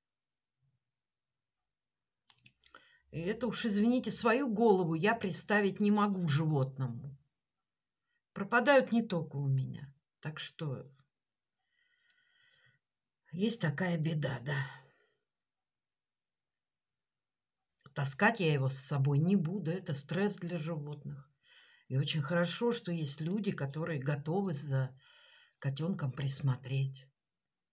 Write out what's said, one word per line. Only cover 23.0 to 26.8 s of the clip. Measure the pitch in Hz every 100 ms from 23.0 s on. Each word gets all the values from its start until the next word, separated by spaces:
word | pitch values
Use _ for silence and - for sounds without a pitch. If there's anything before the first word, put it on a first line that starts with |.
| 151 -
люди, | 156 208 196
которые | - 139 151 170 151
готовы | 131 147 151 175 196
за | 156 151 135 127 - _ - - - _ -
котёнком | 135 139 160 190 135
присмотреть. | - 135 - 139 123 123 135